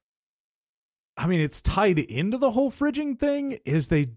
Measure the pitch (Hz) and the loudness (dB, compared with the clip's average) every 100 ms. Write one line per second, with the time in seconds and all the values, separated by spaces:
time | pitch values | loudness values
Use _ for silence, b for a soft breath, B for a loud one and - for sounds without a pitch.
0 | _ _ _ _ _ _ _ _ _ _ | _ _ _ _ _ _ _ _ _ _
1 | _ - 170 175 151 - - 185 208 160 | _ -6 0 0 0 0 -2 2 4 2
2 | - 117 190 247 269 226 277 - 285 285 | 0 -2 -2 0 0 2 0 0 -2 -2
3 | 294 240 285 285 277 247 - 156 135 156 | -4 -2 0 0 -4 -6 -2 -2 2 0
4 | 135 | 0